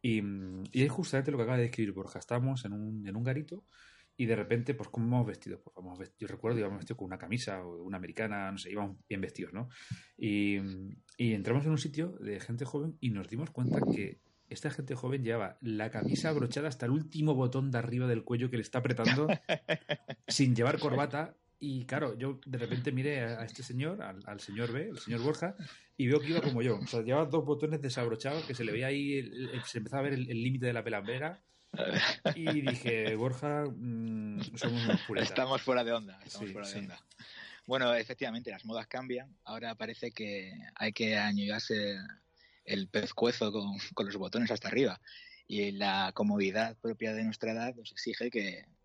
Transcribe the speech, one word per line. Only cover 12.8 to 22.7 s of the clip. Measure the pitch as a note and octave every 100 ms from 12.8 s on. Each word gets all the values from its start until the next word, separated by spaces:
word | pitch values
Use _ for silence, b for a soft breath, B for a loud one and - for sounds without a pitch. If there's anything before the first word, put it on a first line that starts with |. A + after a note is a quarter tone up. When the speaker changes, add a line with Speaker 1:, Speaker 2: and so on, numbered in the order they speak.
| D#3+ D3+
Speaker 1:
y | B2+
nos | G#2 F#2+
dimos | B2 D#3+
cuenta | - B2+ -
que | - - G2 - _ _ _
esta | - D3+
gente | C3+ C3+ B2+
joven | B2+ C3+
llevaba | A#2 A2+ F#2+ -
la | A#2+ G#2+ A2+
camisa | A2 - - D#3+
abrochada | D3 B2 C#3+ D3+
hasta | C3 A#2+
el |
último | C#3+ D#3 D#3 D#3 C3
botón | B2 C3+ C3+
de | C#3
arriba | B2+ B2 B2+
del | A2+
cuello | - A#2+ B2+
que | B2
le |
está | G#2+ B2+
apretando | A#2 B2 A#2 B2+ D#3
Speaker 2:
<laughs> | E3+ - E3+ - D#3+ - D3 - B2+ -
Speaker 1:
sin | - C3 B2
llevar | A#2+ D#3
corbata. | D3 B2+ C#3+ C#3+ D#3+ - _ _
Y | D3 C3 B2
claro, | E3 C#3+ A2
yo | C3+ C#3 -
de | B2+
repente | A#2